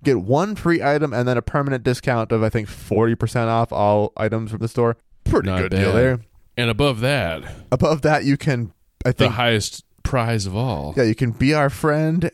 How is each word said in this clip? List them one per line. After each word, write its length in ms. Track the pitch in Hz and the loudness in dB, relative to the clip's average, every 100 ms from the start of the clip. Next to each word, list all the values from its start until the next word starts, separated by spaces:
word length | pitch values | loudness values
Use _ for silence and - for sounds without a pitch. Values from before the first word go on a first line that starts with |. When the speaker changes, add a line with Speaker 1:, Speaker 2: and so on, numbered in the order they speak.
Speaker 1:
get 180 | 143 117 | 0 0
one 340 | 95 143 208 | 2 0 0
free 280 | 208 170 165 | -2 0 2
item 320 | 139 147 147 | 2 0 0
and 120 | 117 123 | 0 0
then 120 | 120 | -2
a 40 | |
permanent 400 | - 147 139 127 | -2 -2 -2 -2
discount 480 | 127 123 143 120 110 | -2 -2 0 -2 0
of, 120 | 113 | 0
I 80 | 110 | 0
think, 180 | 117 104 | -2 -6
forty 460 | - - 104 113 | -12 -2 2 2
percent 340 | 117 113 123 113 | 0 -2 -2 0
off 240 | 113 113 | 0 0
all 400 | - 104 104 104 - | 0 2 2 0 -2
items 320 | 110 110 107 | -4 -4 -6
from 80 | 110 | -6
the 80 | 113 | -4
store. 300 | - 117 113 _ - | 0 0 -2 _ -8
Pretty 240 | - - 95 | 0 0 2
Speaker 2:
Not 140 | 92 | 0
Speaker 1:
good 80 | 92 | 0
deal 200 | 92 98 | 0 2
Speaker 2:
bad. 20 | |
Speaker 1:
there. 260 | 107 131 123 - _ _ - | 4 2 0 -6 _ _ -4
Speaker 2:
And 100 | 117 | -2
above 300 | 107 143 110 | 0 0 0
that 420 | 127 139 85 80 - - - | -2 0 -2 -6 -10 -18 -4
Speaker 1:
Above 300 | 127 170 156 | 2 2 2
that, 220 | 151 147 | 2 2
you 120 | 131 139 | 2 0
can, 360 | 151 123 104 - _ - 123 | 0 -2 -4 -10 _ -4 -2
I 20 | |
Speaker 2:
the 40 | |
Speaker 1:
think 180 | - 107 | 2 0
Speaker 2:
highest 480 | 98 120 110 - - - _ | 2 0 0 -2 -10 -20 _
prize 420 | - 131 113 113 98 | -4 -2 0 -2 -2
of 80 | |
all. 380 | 98 127 80 71 135 | -4 -2 -4 -4 0
Speaker 1:
Yeah, 60 | |
you 100 | 113 | 0
can 160 | 107 123 | 2 -2
be 220 | 113 131 | 2 2
our 160 | 151 139 | 2 0
friend 600 | - 156 151 156 175 170 | 0 0 0 0 0 -2